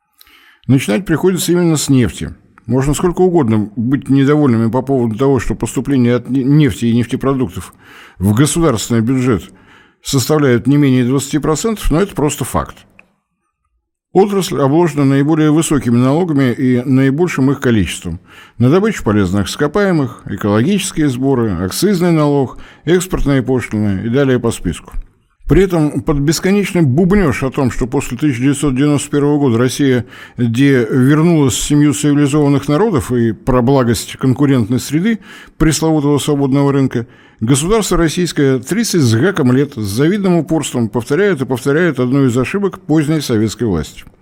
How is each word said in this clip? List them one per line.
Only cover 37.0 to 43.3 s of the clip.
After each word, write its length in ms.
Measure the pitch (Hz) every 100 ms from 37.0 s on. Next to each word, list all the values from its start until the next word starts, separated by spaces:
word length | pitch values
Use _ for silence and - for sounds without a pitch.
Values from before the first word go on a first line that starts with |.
| 117 - - _
государство 560 | 110 135 165 220 196 170
российское 640 | 165 165 170 - 139 131
тридцать 420 | - 190 233 180
с 120 | 123
гаком 380 | 110 175 185 127
лет 220 | 127 143 117
с 60 |
завидным 560 | 104 104 151 208 190 170
упорством 500 | 143 156 139 131 113
повторяет 540 | 120 - 147 208 156
и 40 | 127
повторяет 540 | 127 139 143 180 135
одну 280 | 127 139 135
из 100 | 120
ошибок 420 | 123 196 196 -
поздней 400 | - 156 147 160
советской 460 | 139